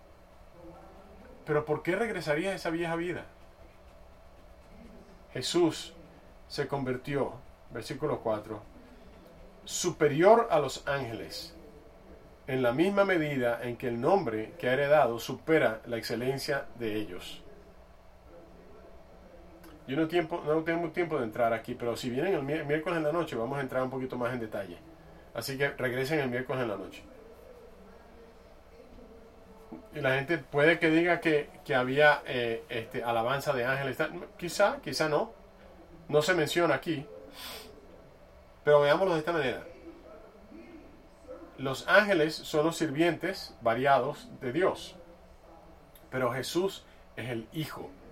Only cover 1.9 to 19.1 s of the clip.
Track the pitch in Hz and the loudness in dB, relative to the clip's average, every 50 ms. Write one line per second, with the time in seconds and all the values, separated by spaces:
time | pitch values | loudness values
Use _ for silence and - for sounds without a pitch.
1.9 | 180 202 233 220 202 180 151 156 147 151 180 196 190 175 - 175 160 165 175 165 | -2 -2 -2 -4 -4 -4 -4 -2 -2 -2 -2 -2 -4 -4 -4 -4 -4 -2 -2 -2
2.9 | 165 165 170 175 160 117 - - - - - - - - - - - - - - | -4 -4 -4 -6 -6 -8 -10 -14 -20 -20 -20 -20 -20 -20 -20 -20 -20 -20 -20 -20
3.9 | - - - - - - - - - - - - - - - - - - - - | -20 -20 -20 -20 -20 -20 -20 -20 -20 -20 -20 -20 -20 -20 -20 -20 -20 -20 -20 -20
4.9 | - - - - - - - - - 127 120 - - 175 180 160 156 - - - | -20 -20 -20 -20 -20 -20 -18 -12 -10 -8 -4 -2 2 4 4 2 2 -2 -8 -14
5.9 | - - - - - - - - - - - - - - 143 135 147 139 135 127 | -16 -18 -20 -20 -20 -20 -20 -20 -20 -20 -18 -10 -6 -6 -4 -2 -4 -4 -2 -4
6.9 | 127 123 - 147 143 139 123 - - - - - - - - - - 117 113 - | -4 -4 -4 -4 -2 -2 -2 -2 -4 -8 -16 -20 -20 -20 -18 -14 -12 -10 -10 -10
7.9 | 147 135 151 147 - - - 117 107 104 104 - 110 101 - - - - - - | -8 -4 -4 -4 -4 -2 -2 -2 -2 -2 -4 -8 -12 -12 -12 -16 -20 -20 -20 -20
8.9 | - - - - - - - - - - - - - - - - - - - 180 | -20 -20 -20 -20 -20 -20 -20 -20 -20 -20 -20 -20 -20 -20 -14 -8 -6 -4 -2 -2
9.9 | 151 - 160 147 135 151 170 202 226 233 226 - 170 156 143 127 - - - 147 | 0 2 2 2 4 6 8 10 10 8 8 4 2 2 2 0 -4 -6 -4 -4
10.9 | 139 139 127 113 113 104 - - - - - - - - - - - - - - | -2 -2 -4 -6 -8 -10 -10 -10 -12 -12 -14 -14 -16 -20 -20 -20 -20 -20 -20 -20
11.9 | - - - - - - - - - - - - 131 131 127 120 120 139 170 196 | -20 -20 -20 -20 -20 -20 -20 -20 -20 -16 -8 -4 -2 0 2 2 4 4 2 4
12.9 | 202 196 196 196 185 170 151 147 143 131 120 120 117 - 123 123 120 - - 123 | 4 4 4 4 2 2 0 0 0 0 0 0 0 -2 -4 -6 -6 -6 -4 -4
13.9 | 117 117 123 151 190 196 165 117 107 110 110 - - - - 123 127 135 143 139 | -4 0 2 4 4 4 2 0 -2 -4 -6 -8 -8 -4 -2 0 0 2 4 6
14.9 | 147 156 139 117 117 117 - - 135 117 - - 160 156 135 113 110 113 - - | 6 6 6 4 2 -2 -6 -8 -8 -6 0 2 4 4 4 2 0 -2 -6 -6
15.9 | 120 113 107 - 120 113 123 127 139 135 - - 143 139 - - - - 120 110 | -6 -6 -4 -4 -4 -2 -2 -2 -4 -2 -4 -4 -4 -4 -4 -8 -8 -6 -6 -4
16.9 | 104 107 101 92 90 87 - - - - - - - - - - - - - - | -2 -4 -4 -6 -8 -12 -12 -12 -14 -16 -16 -18 -20 -20 -20 -20 -20 -20 -20 -20
17.9 | - - - - - - - - - - - - - - - - - - - - | -20 -20 -20 -20 -20 -20 -20 -20 -20 -20 -20 -20 -20 -20 -20 -20 -20 -20 -20 -20
18.9 | - - - - | -20 -20 -20 -20